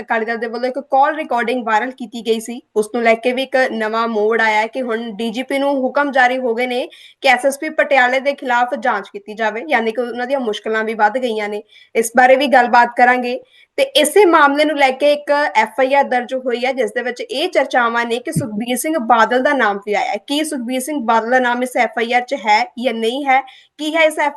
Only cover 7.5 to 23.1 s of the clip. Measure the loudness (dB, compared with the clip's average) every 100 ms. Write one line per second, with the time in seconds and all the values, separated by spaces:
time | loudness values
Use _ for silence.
7.5 | -2 -6 -2 2 4 2 0 -2 -4 -2
8.5 | 0 0 -2 -2 -2 -6 -16 -14 -4 -4
9.5 | -4 -2 -2 0 -4 -6 -6 -4 -4 -4
10.5 | -6 -4 -4 -4 0 0 0 -4 -4 -6
11.5 | -8 -12 -20 _ -4 0 4 6 6 6
12.5 | 4 6 4 4 4 4 4 0 -6 -10
13.5 | _ _ -2 0 2 2 4 6 6 4
14.5 | 4 0 2 0 2 2 2 0 0 0
15.5 | 0 0 0 2 2 2 0 -2 -6 -4
16.5 | -2 -2 -2 -2 -4 -6 -8 -8 -4 0
17.5 | 0 2 2 2 0 -2 -4 -4 -6 -4
18.5 | -6 -4 -4 -2 -2 2 4 4 2 0
19.5 | 2 0 -2 -4 -4 -2 -6 -4 -4 -4
20.5 | -6 -6 -6 -4 -6 0 0 2 0 2
21.5 | -2 -2 0 -2 -2 -2 -2 -2 -6 2
22.5 | 2 2 -4 -4 -2 -2